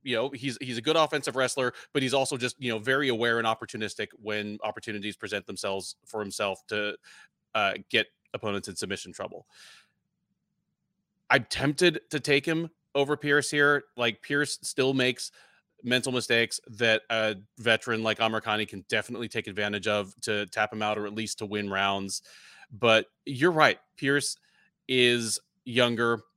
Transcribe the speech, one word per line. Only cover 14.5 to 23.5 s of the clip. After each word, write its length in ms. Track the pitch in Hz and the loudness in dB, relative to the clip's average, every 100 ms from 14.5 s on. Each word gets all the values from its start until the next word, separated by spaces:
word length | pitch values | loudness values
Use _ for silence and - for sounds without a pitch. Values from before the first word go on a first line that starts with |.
| - | -4
still 320 | - - 131 | -6 0 2
makes 380 | 135 127 123 - _ _ _ _ _ | 4 2 0 -10 _ _ _ _ _
mental 300 | 123 123 131 | 0 0 0
mistakes 480 | 123 - 117 117 - - | -4 2 2 2 -4 -10
that 360 | 107 117 110 - | -2 2 2 0
a 280 | 113 110 98 104 - | -2 -2 -4 -12 -4
veteran 460 | 117 113 - 113 | 2 2 2 -2
like 160 | 110 110 | 0 0
Amirkhani 480 | 113 110 113 107 104 | 0 0 -2 -2 -2
can 160 | 98 - | -8 -4
definitely 400 | 110 - 117 117 | -4 -2 -8 -6
take 180 | 117 107 | -6 -6
advantage 400 | 98 104 104 101 | -4 -4 -2 0
of 260 | 104 95 - | -2 -2 -8
to 240 | - 104 104 | -4 -4 -2
tap 260 | - 107 | -2 -2
him 80 | 107 | -2
out 140 | 107 107 | -2 -2
or 100 | 104 | -4
at 80 | 107 | -6
least 240 | 110 - | -8 -8
to 60 | 104 | -6
win 240 | 104 101 | -4 -2
rounds. 520 | 95 98 98 98 - - - - - - | 0 0 0 -4 -8 -12 -20 -20 -20 -20
But 340 | 101 120 110 - _ - | 0 6 6 4 _ -10
you're 260 | 127 165 | 0 2